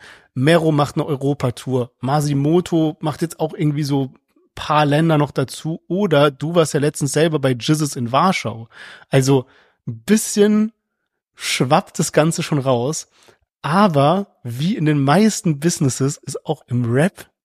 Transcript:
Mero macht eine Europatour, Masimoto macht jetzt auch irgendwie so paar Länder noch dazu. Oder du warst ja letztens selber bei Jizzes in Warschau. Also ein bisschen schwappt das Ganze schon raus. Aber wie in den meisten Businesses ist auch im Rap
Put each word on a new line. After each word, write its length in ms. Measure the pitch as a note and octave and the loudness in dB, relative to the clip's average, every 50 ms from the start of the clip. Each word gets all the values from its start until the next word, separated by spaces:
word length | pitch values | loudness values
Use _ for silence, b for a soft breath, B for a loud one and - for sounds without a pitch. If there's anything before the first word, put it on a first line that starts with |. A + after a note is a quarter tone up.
| B B B B B B B | B B B B B B B
Mero 380 | A#2+ B2+ D3+ E3 E3+ D#3+ D#3+ | 0 2 4 4 4 4 2
macht 240 | D#3 C#3+ D3 C#3 - | 2 2 0 0 -2
eine 100 | D#3+ D3 | -6 -4
Europatour, 840 | - D3+ C3 C#3 C#3 C#3+ - - B2+ A#2 - - C3 B2+ B2+ A#2+ A#2+ - _ | -4 -4 -2 -2 -2 -2 0 -2 -4 -4 -4 -6 -4 -2 -2 -4 -4 -8 _
Masimoto 1000 | - B2+ C#3+ D3+ D3 D3 D3 C#3 C#3 D3 D#3+ F3+ F3 - - E3 D#3+ D#3 D3+ - | -4 -2 0 0 0 0 0 0 2 2 2 2 0 2 0 0 0 0 -2 -4
macht 220 | - D#3 C3+ - | -6 -6 -4 -4
jetzt 180 | F3 D#3+ - - | -6 -8 -4 -6
auch 140 | E3 D3+ D#3 | -6 -6 -4
irgendwie 300 | - D#3+ D3+ D3 C#3+ D#3 | -2 -2 -2 -2 -2 -2
so 300 | C3+ C#3+ C#3 C3+ C3 - _ _ _ _ _ _ _ _ | -2 0 -2 -2 -4 -8 _ _ _ _ _ _ _ _
paar 320 | - - - D#3 D3+ D3+ C#3+ | -14 -6 0 2 2 2 4
Länder 320 | C#3+ D3 E3 E3 D#3+ D3 | 2 2 2 2 2 2
noch 100 | D3 C3+ | 2 0
dazu. 540 | - - C#3 - - - - D#3 E3 - - _ | -2 -4 -4 -4 -6 -10 -8 -8 -8 -8 -8 _
Oder 440 | E3+ F#3+ G#3 G3 D#3 C#3+ C#3+ D3+ | -4 -2 0 2 4 4 4 2
du 240 | C3+ - C#3+ D3+ E3+ | 2 -2 -6 -2 0
warst 180 | F3 D#3+ - - | 0 0 2 0
ja 60 | D3+ | 0
letztens 320 | C3+ D3+ - - D3+ C#3 - | -2 -2 -2 -2 -4 -2 0
selber 240 | D3+ D#3 E3+ D#3 D3 | 2 0 2 0 0
bei 140 | C3 C3+ | 0 0
Jizzes 440 | C3 A#2+ A2+ - D#3 D3+ D#3 C#3 - | -2 -2 0 -2 0 0 0 -4 -4
in 160 | C#3+ A#2+ A#2 | -6 -6 -2
Warschau. 560 | A#2+ C#3 E3 F#3+ F#3 - - A2+ A2 A2+ A2+ - B B B B B B B B | 0 2 2 2 2 0 -4 -6 -10 -10 -14 -18 B B B B B B B B
Also 360 | - C#3 C3 C3 C#3 C3+ B2+ b b b b b b b b | 0 2 4 4 2 2 2 b b b b b b b b
ein 140 | - A#2 A2+ | -12 -12 -12
bisschen 720 | A2+ - G#3 A3 - - - G#3 G3+ G#3+ G#3 G#3+ G#3+ A3 - _ _ _ _ _ _ _ _ _ _ _ _ | -2 0 0 0 0 -2 0 2 2 4 4 2 0 -2 -4 _ _ _ _ _ _ _ _ _ _ _ _
schwappt 640 | - - - - - - B2+ D3+ F3 - - _ - | -12 -8 -6 -2 -2 0 2 2 0 0 -2 _ -4
das 140 | E3+ - - | -4 0 2
Ganze 280 | - D3+ E3 D#3+ - | 2 2 2 0 -2
schon 160 | D#3+ - D#3+ D3 | -4 -2 -2 -2
raus. 520 | B2+ C3+ C3 A#2 A#2+ C3+ D#3+ - - b b b b b b b b _ _ _ | 0 0 0 0 0 -4 -6 -6 -10 b b b b b b b b _ _ _
Aber 760 | - C#3 D3+ F#3+ G#3+ G#3 D#3 C#3+ C3+ D3 E3+ G3 G3+ - _ _ _ | -6 -2 2 2 2 4 4 4 4 4 2 0 -2 -6 _ _ _
wie 320 | A#2+ A#2 B2 D3 F3 A3+ | -12 -6 -4 -2 -2 -2
in 100 | - E3 | 0 0
den 180 | D3+ D3+ D3 C3+ | 0 2 2 2
meisten 560 | C#3 C#3+ F#3 A3 A3 G3 - - F3 D#3 C#3 | 4 4 4 4 4 2 0 -2 -2 -2 0
Businesses 580 | C#3+ F3 E3+ - D#3 C3+ - - C3+ C#3 C#3+ - | 0 -2 -2 0 0 -2 0 0 -2 -2 -2 -6
ist 300 | - - C#3 - - - | -12 -12 -12 -12 -6 -8
auch 160 | D#3 - _ | -8 -8 _
im 260 | _ A#2+ A#2+ B2 A2+ | _ -4 -2 -2 0
Rap 380 | A#2 C3 D#3 G3+ - - - - _ _ _ | 0 2 0 0 -2 -6 -18 -20 _ _ _